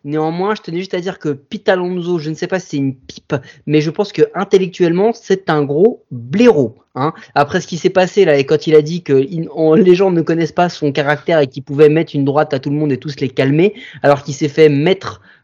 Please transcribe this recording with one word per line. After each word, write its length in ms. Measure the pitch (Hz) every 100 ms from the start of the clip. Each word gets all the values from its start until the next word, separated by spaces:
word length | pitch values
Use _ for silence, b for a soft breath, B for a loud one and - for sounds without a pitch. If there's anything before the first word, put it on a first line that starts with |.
néanmoins, 500 | 143 151 156 170 196 208
je 60 |
tenais 160 | - 170
juste 160 | 190
à 60 | 180
dire 180 | 180 180
que 80 | 156
Pete 400 | 139 _ 208 -
Alonso, 500 | 185 180 180 170 175
je 120 | 151
ne 40 |
sais 140 | 156 175
pas 100 | 185
si 80 | -
c'est 80 | 147
une 160 | 139 131
pipe, 380 | - - - 143 B B -
mais 140 | 151
je 100 | 151
pense 220 | 165 202
que 100 | - 147
intellectuellement, 760 | 180 196 196 185 180 175 175 214
c'est 380 | 226 - 190 -
un 120 | 151
gros 420 | 139 143 214 - _
blaireau. 680 | 120 117 180 247 160 120 - _ -
Hein. 160 | 147 B B -
Après 240 | 143 185
ce 80 | -
qui 100 | 170
s'est 100 | 180
passé 340 | 190 180 -
là, 120 | 180 143
et 80 |
quand 220 | 135 156 -
il 80 |
a 80 | 156
dit 220 | 151 175
que 80 | 175 135 139
il, 180 | 170 165
on, 200 | 147 156
les 200 | 160 180
gens 160 | 180 196
ne 120 | 170
connaissent 280 | 160 165 160
pas 180 | - 180
son 220 | - 147
caractère 480 | 139 139 147 - 165
et 80 | 135
qu'il 160 | -
pouvait 260 | 131 139 151
mettre 280 | 156 160 143
une 80 |
droite 280 | 139 139 151
à 60 | 135
tout 100 | 147
le 40 |
monde 160 | 147 151
et 60 | 127
tous 240 | 156 135
les 80 | 135
calmer, 460 | - 135 147 190 B B 147
alors 220 | 139 143
qu'il 100 | -
s'est 140 | 135 151
fait 200 | 143 156
mettre, 520 | 139 160 190 110 98 b b